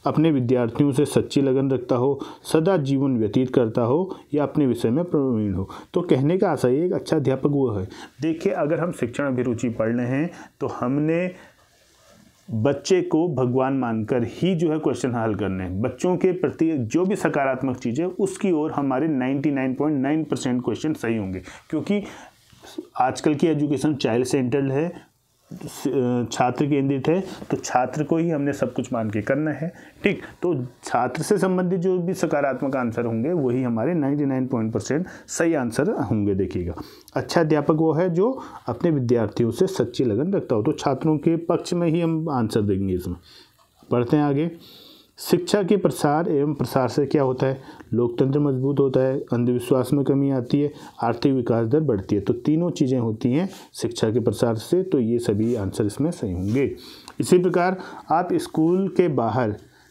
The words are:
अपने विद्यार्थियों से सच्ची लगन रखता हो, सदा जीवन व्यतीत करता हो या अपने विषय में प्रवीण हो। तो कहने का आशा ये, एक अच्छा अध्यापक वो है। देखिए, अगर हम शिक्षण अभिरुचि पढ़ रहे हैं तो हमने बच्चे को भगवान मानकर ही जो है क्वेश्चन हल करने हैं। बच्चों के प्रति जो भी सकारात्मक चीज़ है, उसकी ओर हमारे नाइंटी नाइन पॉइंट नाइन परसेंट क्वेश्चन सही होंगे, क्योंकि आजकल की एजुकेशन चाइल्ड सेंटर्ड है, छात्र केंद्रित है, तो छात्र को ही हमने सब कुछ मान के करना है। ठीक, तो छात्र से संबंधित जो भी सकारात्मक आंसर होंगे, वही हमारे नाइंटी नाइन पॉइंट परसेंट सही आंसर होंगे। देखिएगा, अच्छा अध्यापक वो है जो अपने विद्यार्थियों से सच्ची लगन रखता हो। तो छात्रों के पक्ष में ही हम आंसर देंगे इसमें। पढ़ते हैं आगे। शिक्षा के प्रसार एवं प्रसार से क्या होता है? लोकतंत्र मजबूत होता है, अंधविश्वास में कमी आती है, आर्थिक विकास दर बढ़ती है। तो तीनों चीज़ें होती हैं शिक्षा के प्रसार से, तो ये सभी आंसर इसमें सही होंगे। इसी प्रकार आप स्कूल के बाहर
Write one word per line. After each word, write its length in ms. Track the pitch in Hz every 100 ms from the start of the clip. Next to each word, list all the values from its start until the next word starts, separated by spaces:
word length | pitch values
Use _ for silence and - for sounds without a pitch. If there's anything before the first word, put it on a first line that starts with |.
| -
अपने 260 | 139 160
विद्यार्थियों 600 | 143 120 123 117 117 143
से 140 | 127 143
सच्ची 360 | 120 117 143
लगन 300 | 135 131 135
रखता 240 | 127 - 127
हो, 300 | 131 135 - -
सदा 340 | - 160 165 185
जीवन 400 | 135 139 139 120
व्यतीत 360 | 107 131 131
करता 280 | 135 113 113
हो 360 | 117 147 190 - -
या 100 | 147
अपने 240 | 139 151 139
विषय 220 | 117 117
में 160 | 131 175
प्रवीण 480 | 156 135 113 104
हो। 160 | 87 98 - -
तो 80 | -
कहने 360 | 120 127 143 185
का 140 | 202
आशा 160 | 139 123
ये, 180 | 135 180
एक 80 |
अच्छा 220 | 185 190 160
अध्यापक 340 | 131 131 -
वो 220 | 143 127
है। 160 | 101 92 - - -
देखिए, 320 | 156 160 196
अगर 260 | 196 147 165
हम 120 | 175
शिक्षण 320 | - 117 117
अभिरुचि 460 | 143 127 127 117 123
पढ़ 260 | 113 110 120
रहे 120 | 123
हैं 240 | 135 170 - - _
तो 80 | 131
हमने 640 | - 123 143 151 165 180 180 - _ _ _ _ _ _ - _ _ -
बच्चे 500 | 110 127 143 - 185
को 260 | 175 156 175
भगवान 460 | 131 123 127 131
मानकर 500 | 135 123 110 107 127
ही 320 | 117 - 175 180
जो 160 | 165
है 80 | 156
क्वेश्चन 360 | 151 127 131 120
हल 200 | 113 98
करने 280 | 98 95
हैं। 180 | 90 92
बच्चों 360 | 120 - 180 180
के 140 | 190
प्रति 460 | 180 143 - 160 151
जो 280 | 110 160 185
भी 100 | 202
सकारात्मक 640 | - 147 135 131 135 123
चीज़ 240 | 123 123
है, 60 | 180
उसकी 440 | 180 190 - 196
ओर 200 | 156 156
हमारे 360 | 143 139 131 160
नाइंटी 440 | 135 127 139 151
नाइन 220 | 135 131
पॉइंट 280 | 131 147 147
नाइन 220 | 131 156
परसेंट 400 | 151 135 131 123
क्वेश्चन 300 | 123 107 156
सही 240 | 151 113 113
होंगे, 240 | 95 92 - - -
क्योंकि 340 | 156 - 202 196 - - _ _ - - - - -
आजकल 340 | 127 131 156
की 140 | 143 170
एजुकेशन 480 | 143 143 143 151 147
चाइल्ड 300 | 127 117 120
सेंटर्ड 460 | 143 127 143 139
है, 400 | 135 170 - - _ _ _ _ - 139 - 135 135 123 123 113
छात्र 340 | - 123 123 147
केंद्रित 420 | 143 135 139 131
है, 160 | 180 190 - -
तो 60 | 131
छात्र 460 | - 127 127 151
को 140 | 151 165
ही 120 | 170
हमने 240 | 151 143
सब 200 | 139 123
कुछ 200 | - 120
मान 160 | 120 110
के 120 | 107
करना 300 | 104 139 156
है। 220 | 147 165 - - -
ठीक, 180 | - 185 - -
तो 240 | 175 160 127 -
छात्र 380 | - 123 127 147
से 160 | - 202
संबंधित 420 | 185 180 180 190
जो 180 | 180 185
भी 160 | 175
सकारात्मक 640 | 185 165 147 143 127 139 135
आंसर 300 | 120 113 117
होंगे, 280 | 113 131
वही 300 | 175 131 123
हमारे 300 | 127 113 131
नाइंटी 320 | 180 139 147 139
नाइन 220 | 131 127
पॉइंट 260 | 123 113
परसेंट 320 | 113 - 139 185 - -
सही 260 | - 170
आंसर 360 | 160 120 - 165
होंगे। 460 | - 135 110 101 95
देखिएगा, 380 | 90 95 87 85 - - -
अच्छा 280 | - - 175
अध्यापक 340 | 160 151 143 156
वो 180 | 160
है 160 | 147 185
जो 340 | 165 220 262 - - -
अपने 240 | 120 175
विद्यार्थियों 600 | 147 120 120 104 - 117
से 160 | - 185
सच्ची 360 | - 120 -
लगन 300 | 127 104 165
रखता 220 | 196 - 113
हो। 80 |
तो 80 | 123
छात्रों 460 | 147 151 135 160 151
के 180 | 165 165
पक्ष 380 | 170 165 -
में 140 | 175 170
ही 140 | 165
हम 280 | 165 160 165
आंसर 320 | 131 110 113
देंगे 320 | 104 95 98
इसमें। 240 | 90 90 82 - - - _ _ _ -
पढ़ते 260 | 120 120 151
हैं 60 |
आगे। 280 | 147 143 165 - - - - - _ -
शिक्षा 460 | - 180 175 208
के 140 | 185 202
प्रसार 520 | 175 - 147 151 180
एवं 240 | 147 147
प्रसार 340 | 143 131 139 127
से 180 | - 139
क्या 180 | 151
होता 240 | 131 127 135
है? 140 | 131 - - -
लोकतंत्र 460 | 110 120 120 131 147
मजबूत 400 | 147 131 135 143
होता 200 | 139 131
है, 200 | 131 135
अंधविश्वास 680 | - 120 120 123 - 131 123
में 120 | 143 135
कमी 240 | 139 139
आती 320 | 135 117 143
है, 120 | 147 - - -
आर्थिक 300 | 117 117 143
विकास 340 | 135 120 113 113
दर 120 | 147
बढ़ती 360 | 151 104 - 104
है। 60 |
तो 120 | -
तीनों 380 | 120 - 156 175
चीज़ें 280 | - 131 131
होती 340 | 117 107 123
हैं 160 | 139 190 - -
शिक्षा 380 | - 113 - 110
के 80 | 117
प्रसार 360 | 110 107 120 110
से, 280 | - 175
तो 160 | 185 151
ये 200 | 113 117
सभी 360 | 120 104 113 120
आंसर 300 | 98 - 104
इसमें 260 | - 151
सही 220 | 175 104
होंगे। 420 | 87 98 127 123 - - - - -
इसी 180 | 120 180
प्रकार 400 | 180 180 180 185 - - -
आप 220 | 156 180
स्कूल 540 | 175 - 160 160 185 190
के 200 | - 175
बाहर 480 | 131 113 120 113 104 - - _